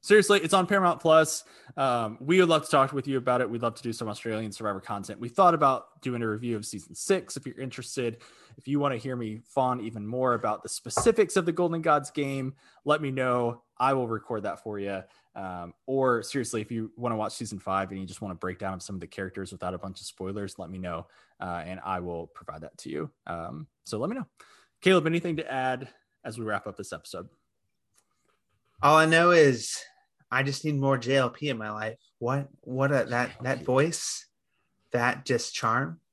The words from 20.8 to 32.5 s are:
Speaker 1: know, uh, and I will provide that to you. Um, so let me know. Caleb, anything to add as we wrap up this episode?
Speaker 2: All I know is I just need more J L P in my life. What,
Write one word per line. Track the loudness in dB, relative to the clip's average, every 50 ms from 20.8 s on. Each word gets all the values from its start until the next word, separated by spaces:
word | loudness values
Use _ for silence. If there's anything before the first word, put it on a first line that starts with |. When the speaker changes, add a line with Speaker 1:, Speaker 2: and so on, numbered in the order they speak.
Speaker 1:
know, | -8 -6 -8 -8 -10 _ _ _ _ _ _ _
uh, | -8 -6 -6 -6 -6
and | -8 -10 -10 -6
I | -4 -4 -4
will | -4 -6 -8 -8 -10 -12
provide | _ -20 -16 -16 -14 -14
that | -14 -18 _ -16
to | -14 -8
you. | -6 -6 -8 -8 _ _ _ -10
Um, | -10 -10 -10 -10 -12 -12 -14 -16 _ _ _
so | -10 -6 -6
let | -4 -4
me | -6
know. | -6 -10 -12 _ _ -20 _ _ _ _ _ _ _
Caleb, | 2 4 4 6 4
anything | 2 0 0 -2 -2 -4 -4
to | -4 -4
add | -4 -2 -2 -2 -2 -4 -6 -12 _ _ _ _ _ _ _
as | -12 -10 -8
we | -4
wrap | -4 -4 -4 -4
up | -6 -12
this | _ -12 -12
episode? | -12 -12 _ -12 -14 -14 -14 -14 _ _ _ _ _ _ _ _ _ _ _ _ _ _ _ _ _ _ _ _ _ _ _ _ _ _ _ _ _ _
Speaker 2:
All | 4 6 8 8
I | 6
know | 6 6 6 6 8
is | 8 10 8 8 6 4 -2 -8 -8 -10 -12 -16 _ _ _ _ _ _ _ _
I | -2 0 0
just | 0 -2 -4 -4
need | -2 -2
more | 0 2 2 2 2
J | 2 2 2 4
L | 2 2
P | 0 -4 -6 -6
in | -6 -4
my | -6 -8
life. | -8 -6 -6 -8 -8 -10 _ _ _ _
What, | -2 -2 -2 -2 -2 -6